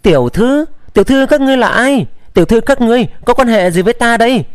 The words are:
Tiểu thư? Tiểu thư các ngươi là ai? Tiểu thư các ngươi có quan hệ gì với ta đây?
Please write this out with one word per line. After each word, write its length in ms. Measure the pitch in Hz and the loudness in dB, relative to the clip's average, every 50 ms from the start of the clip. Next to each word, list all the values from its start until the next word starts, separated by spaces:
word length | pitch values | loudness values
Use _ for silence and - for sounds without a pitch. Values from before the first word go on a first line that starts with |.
Tiểu 260 | - 214 160 135 123 120 | 2 2 2 2 0 0
thư? 360 | - 170 226 247 277 294 311 - - - - - | -2 -2 0 0 0 -2 -2 -6 -10 -16 -18 -4
Tiểu 120 | - 214 196 | -2 -2 0
thư 220 | 202 262 269 269 262 | 2 2 0 2 2
các 100 | 294 294 | 0 0
ngươi 160 | 269 269 269 | 2 0 0
là 120 | 254 233 190 | 0 0 0
ai? 380 | - - 240 269 285 254 151 - - - - - - | 0 0 0 0 0 -2 -2 -6 -10 -16 -18 -4 0
Tiểu 100 | 185 170 | 0 2
thư 160 | - 226 226 | 2 2 0
các 200 | 226 - 277 262 | 2 0 0 0
ngươi 260 | 240 226 233 254 240 - - - - | 2 0 2 0 0 -2 -6 -6 -2
có 100 | - 240 | -2 0
quan 140 | 262 262 240 | 2 2 2
hệ 220 | 226 208 175 180 | 2 2 0 0
gì 120 | 165 185 | 0 0
với 100 | 180 214 | 0 0
ta 240 | 240 - 240 233 233 | 0 0 0 0 2
đây? 280 | 226 226 240 262 - 135 - - | 2 2 2 0 -2 -2 -6 -12